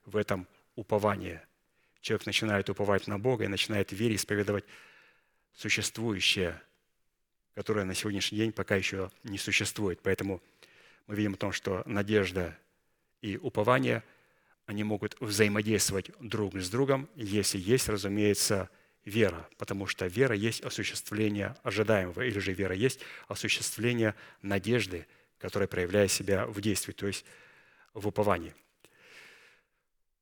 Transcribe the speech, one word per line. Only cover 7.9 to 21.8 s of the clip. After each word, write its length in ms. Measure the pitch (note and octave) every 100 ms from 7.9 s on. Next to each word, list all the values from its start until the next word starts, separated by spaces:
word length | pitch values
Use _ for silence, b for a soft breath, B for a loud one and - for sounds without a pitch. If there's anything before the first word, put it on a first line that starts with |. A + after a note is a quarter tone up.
сегодняшний 440 | F#2 G#2+ G2 - G#2
день 140 | A2
пока 240 | - G2 G2
ещё 340 | F#2 G2 F#2 -
не 140 | A#2 G2
существует. 640 | - - G2+ - G2+ F2
Поэтому 380 | G2 F#2+ G2 F#2 - b b b b b b
мы 80 | G#2
видим 180 | G#2
о 20 | F#2+
том, 160 | G2+
что 300 | - - F#2 -
надежда 680 | G#2 G2+ G#2+ F#2+ F#2 F2 - _ _ _ _ _ _
и 160 | G#2+ G2
упование, 680 | C3 G#2+ G#2+ B2+ B2 A#2 - b b b b b -
они 180 | G#2
могут 320 | G#2+ G#2 G#2 -
взаимодействовать 920 | A2+ G2+ G#2+ G#2 G#2+ G#2 - G2 - -
друг 340 | A#2 A2 G2
с 160 | G2 F2+
другом, 380 | A#2 C3+ C3+ C#3+ -
если 420 | G#2 G#2 F#2+ G2
есть, 300 | F#2 B2+ -
разумеется, 840 | G#2 G2 G#2 G#2 G2 - G2+ F#2 b b b
вера, 440 | - G#2+ G2+ E2+ - -
потому 300 | - G2 F#2+
что 200 | - F#2
вера 300 | F#2 C3 G#2
есть 240 | A2 A2+
осуществление 960 | C3+ - G2+ - - G#2 G#2+ G2+ G2 -
ожидаемого, 560 | B2 G2+